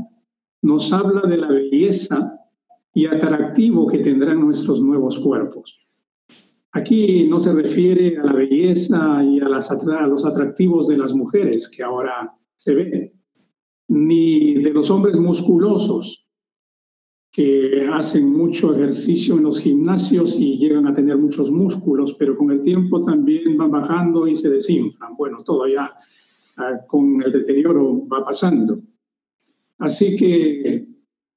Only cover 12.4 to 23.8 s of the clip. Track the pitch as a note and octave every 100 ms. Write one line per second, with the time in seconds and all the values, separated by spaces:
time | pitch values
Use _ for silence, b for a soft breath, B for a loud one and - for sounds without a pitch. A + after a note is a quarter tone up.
12.4 | _ _ - C#3+ F#3 - - _ _ _
13.4 | _ _ _ _ - D3 D#3 E3 E3 D#3
14.4 | D3+ C#3+ D3+ D3+ D3 F#3+ G3+ E3+ F3 F3
15.4 | - F3 G3+ F#3+ G3+ - - - _ _
16.4 | _ _ _ _ _ _ _ _ _ -
17.4 | C#3+ C#3 C3+ C#3 C#3 D#3 D#3 D#3+ C#3 D3+
18.4 | E3 D3+ D#3+ C#3+ C#3+ - - F3 - E3
19.4 | D3+ - - C#3+ E3 F#3+ - F3+ E3 -
20.4 | C#3 C3 D3+ D3 C#3+ C#3 C#3+ C#3+ D3 -
21.4 | C3+ D#3+ F#3+ - F#3 C#3 C#3 - C#3+ B2+
22.4 | C#3+ C#3 C#3+ F3+ F3+ F3 F3 D3+ C#3+ D#3
23.4 | E3 D#3 D#3+ D3